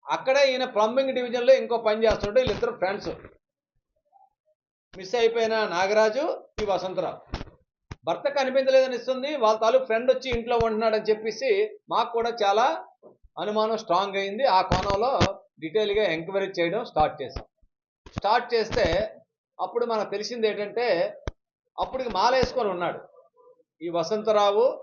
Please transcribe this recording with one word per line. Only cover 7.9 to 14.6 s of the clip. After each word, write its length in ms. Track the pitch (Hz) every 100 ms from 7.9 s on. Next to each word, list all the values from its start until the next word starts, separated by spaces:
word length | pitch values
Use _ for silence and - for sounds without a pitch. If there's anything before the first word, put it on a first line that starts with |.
| -
భర్త 220 | - - 285
కనిపించలేదని 680 | 277 262 262 262 262 254 247
ఇస్తుంది, 320 | 247 254 269 302
వాళ్ళ 200 | 220 220
తాలూకు 280 | 220 254 262
ఫ్రెండ్ 220 | 226 254
వచ్చి 180 | 254 262
ఇంట్లో 260 | 233 226 240
ఉంటున్నాడని 520 | 226 214 226 214 214
చెప్పేసి 400 | 214 220 214 262 196 214 - _
మాకు 200 | 185 226
కూడా 180 | 226 233 226
చాలా 240 | 202 202 262 320 - _ - _ - -
అనుమానం 400 | 185 214 220 220
స్ట్రాంగ్ 360 | 214 175 202 196
అయింది. 240 | 196 208 269
ఆ 40 | 185